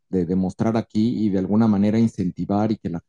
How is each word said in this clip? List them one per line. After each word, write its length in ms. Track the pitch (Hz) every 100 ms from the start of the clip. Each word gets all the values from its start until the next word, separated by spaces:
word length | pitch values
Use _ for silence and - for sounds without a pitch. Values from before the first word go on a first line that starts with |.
| _
de 160 | 92 82
demostrar 540 | 95 92 - 113 113
aquí 480 | - 107 113 - 107
y 20 |
de 100 | 95
alguna 300 | 92 107 113
manera 300 | 101 104 110
incentivar 720 | 117 - 90 - 87 101 110
y 40 | 107
que 100 | 90
la 140 | 85